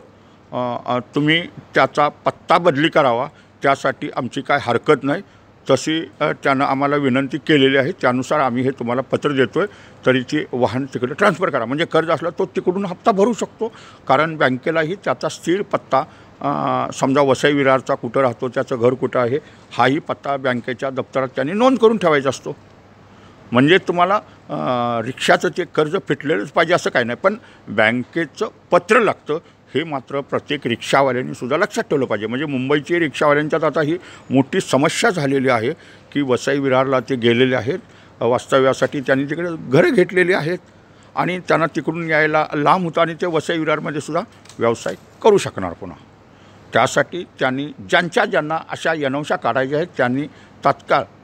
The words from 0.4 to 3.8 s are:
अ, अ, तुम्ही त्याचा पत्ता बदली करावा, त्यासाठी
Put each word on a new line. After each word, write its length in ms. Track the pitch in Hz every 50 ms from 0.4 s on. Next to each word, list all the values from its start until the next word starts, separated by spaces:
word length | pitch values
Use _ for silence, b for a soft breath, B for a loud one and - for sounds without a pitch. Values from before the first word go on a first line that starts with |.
| _ _ -
अ, 240 | 123 123 120 120 - - - 123
अ, 60 | 123 120 - -
तुम्ही 280 | 151 147 151 160 170 180 - - - - - -
त्याचा 340 | 156 135 131 - - 147 147
पत्ता 500 | - - - 135 - - - - 160 175
बदली 300 | 175 180 147 135 156 165
करावा, 400 | - 170 147 127 117 117 135 151 b b b b b _ -
त्यासाठी 480 | 143 139 -